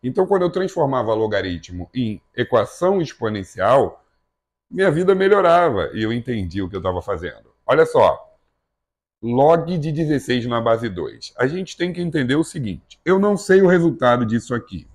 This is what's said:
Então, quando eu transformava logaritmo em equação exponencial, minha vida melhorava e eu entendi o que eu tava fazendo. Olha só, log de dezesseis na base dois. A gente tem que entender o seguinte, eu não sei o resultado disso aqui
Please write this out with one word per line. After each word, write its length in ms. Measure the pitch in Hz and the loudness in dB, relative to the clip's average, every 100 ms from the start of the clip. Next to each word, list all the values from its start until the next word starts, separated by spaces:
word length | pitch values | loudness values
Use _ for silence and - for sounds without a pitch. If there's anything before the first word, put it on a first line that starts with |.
Então, 240 | 123 127 185 | -4 -2 0
quando 160 | 196 | 2
eu 80 | 175 | 0
transformava 640 | 180 185 - 143 131 113 | -2 -4 -2 0 0 0
logaritmo 720 | 110 110 104 95 85 - 90 87 | 0 0 -2 -4 -8 -10 -14 -10
em 260 | 127 117 101 _ - | -6 -4 -6 _ -6
equação 640 | 120 120 101 - 180 202 | 0 0 0 -2 0 0
exponencial, 1040 | 151 - 113 107 92 - 95 135 101 - _ _ _ _ _ _ _ | -2 -6 -6 -6 -8 -4 2 2 2 -6 _ _ _ _ _ _ _
minha 220 | 175 190 | -2 0
vida 240 | 156 185 | 2 2
melhorava 760 | 190 190 202 175 170 170 104 78 | 2 4 4 4 4 4 0 -4
e 80 | 101 | -4
eu 100 | 110 | -4
entendi 480 | 120 117 117 90 92 | -4 -4 -6 -6 -6
o 80 | 92 | -6
que 80 | 95 | -4
eu 60 | |
tava 180 | 92 90 | -4 -4
fazendo. 540 | 92 92 85 - _ _ | -4 -6 -6 -14 _ _
Olha 220 | - 139 160 | -2 2 4
só, 500 | 143 95 - - _ _ _ _ _ _ _ _ _ | 4 4 2 -8 _ _ _ _ _ _ _ _ _
log 560 | 113 120 143 165 165 180 | -4 2 4 4 0 -6
de 140 | 151 | -4
dezesseis 520 | 151 156 147 - 127 120 | -4 -2 -2 -2 -4 -2
na 140 | 117 | -2
base 300 | 113 113 113 | 0 0 -2
dois. 420 | 90 69 55 - - | -6 -10 -10 -20 -4
A 80 | 127 | -4
gente 300 | 175 185 - | -2 -10 -6
tem 160 | 175 | -6
que 100 | 175 | -4
entender 340 | 175 156 123 143 | -4 -2 0 0
o 80 | |
seguinte, 560 | 165 - 117 78 _ - | -2 -4 -8 -10 _ -12
eu 140 | - 190 | 0 2
não 180 | 202 202 | 2 0
sei 260 | - 190 | 4 6
o 60 | 185 | 6
resultado 580 | 180 170 - 123 123 117 | 4 2 2 2 2 2
disso 260 | 113 - | -2 -4
aqui 340 | 120 - 87 - | -8 -8 -16 -16